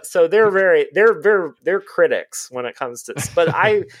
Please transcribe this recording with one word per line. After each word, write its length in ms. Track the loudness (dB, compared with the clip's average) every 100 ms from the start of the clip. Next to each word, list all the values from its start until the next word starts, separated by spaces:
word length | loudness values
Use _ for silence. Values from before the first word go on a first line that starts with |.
so 220 | -2 0 2
they're 220 | 4 2
very, 380 | 2 2 2 2
they're, 260 | 2 2 2
they're, 320 | 0 0 -2 -6
they're 200 | -4 -4
critics 680 | -4 0 0 0 -6 -14 -12
when 160 | -10 -10
it 80 |
comes 300 | -8 -10 -10
to, 100 | -12 -10 -4 -2
but 180 | 0
I, 300 | 0 0 0 -4 -16